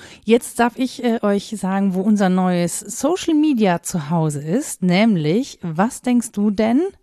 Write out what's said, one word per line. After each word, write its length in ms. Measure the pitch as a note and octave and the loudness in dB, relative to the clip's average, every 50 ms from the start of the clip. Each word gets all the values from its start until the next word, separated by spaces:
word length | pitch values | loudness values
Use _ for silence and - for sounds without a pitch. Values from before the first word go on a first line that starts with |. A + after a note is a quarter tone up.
| - - - - - | -10 -20 -20 -10 0
jetzt 340 | - A3+ B3 - - - - | 2 2 2 2 0 -2 0
darf 180 | A#3 A#3+ A#3 - | 0 0 0 -2
ich, 240 | C4 B3 - - A3+ | -6 -6 -6 -4 -2
äh, 180 | B3 A3+ A#3 - | -2 -2 0 0
euch 320 | G#3 G3+ G3+ - - A3 G3 | 0 0 0 -2 -6 -10 -6
sagen, 360 | - F#3 F#3+ G3 G3 G3 F3+ | -4 -2 -2 0 0 0 0
wo 80 | F#3 F#3+ | 0 2
unser 260 | A3 G#3+ G3+ G#3 F#3 | 2 2 4 4 2
neues 520 | F#3 F#3 F#3 F#3 F3+ F3 F3 E3+ - - | 2 2 2 2 2 0 0 -2 -4 -6
Social 520 | - G3+ - - - C#4 F4 F#4+ - - D#4+ | -10 -12 -10 -4 -2 -2 0 0 0 0 0
Media 480 | D4 D4+ D#4 C#4+ A3+ G#3+ F#3+ F3 E3+ - | 2 2 2 2 2 2 2 2 0 -2
zu 280 | - - F3 C#3+ C#3+ | -4 -6 -6 -4 -2
Hause 320 | F3 E3+ D#3+ D#3 D3 C#3+ C#3+ | 0 0 0 0 -2 -4 -6
ist, 400 | D#3 F3 B3+ D4+ - - - - | -2 -2 -2 -2 -4 -8 -4 0
nämlich, 760 | F3+ F3 F#3 A3 A#3 G#3 E3+ D3+ D3+ E3 A3+ C4+ - - - - | 2 2 4 4 4 2 2 2 0 0 0 -2 -4 -10 -12 -10
was 400 | E3+ D#3 D#3+ G3 B3 - - - | -8 -2 0 -2 -2 -2 -4 -4
denkst 300 | C4 B3 A#3+ A3+ - - | 0 0 0 0 -2 -4
du 180 | G#3 G3+ G#3+ | -2 -2 0
denn? 320 | G3+ F#3 G#3+ A3 A#3+ C#4 F4 G4 - _ | 0 0 0 2 2 2 0 0 -4 _